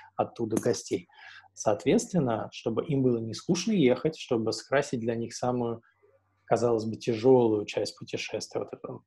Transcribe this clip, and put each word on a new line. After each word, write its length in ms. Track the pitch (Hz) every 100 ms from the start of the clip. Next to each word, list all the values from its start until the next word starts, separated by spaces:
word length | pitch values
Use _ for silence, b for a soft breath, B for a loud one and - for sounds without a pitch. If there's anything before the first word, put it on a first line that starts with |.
| B -
оттуда 400 | 120 - 113 107
гостей. 540 | 113 117 - - - B B B B
Соответственно, 960 | - - 104 131 220 - 180 131 110 104
чтобы 320 | - 123 113 -
им 180 | 135
было 140 | 127 117
не 160 | 113
скучно 400 | 107 - 170 226
ехать, 440 | 208 127 123 156 -
чтобы 360 | - 117 110
скрасить 480 | 107 - 135 139 123
для 140 | 113 117
них 180 | 113 -
самую, 460 | 123 123 117 117 b b b _ _ _ -
казалось 400 | 113 120 113 110
бы, 100 | 107
тяжёлую 720 | - 113 123 127 117 107 104
часть 320 | - 104 -
путешествия, 600 | - 107 - 104 - 117
вот 100 | 104
это 280 | - - 123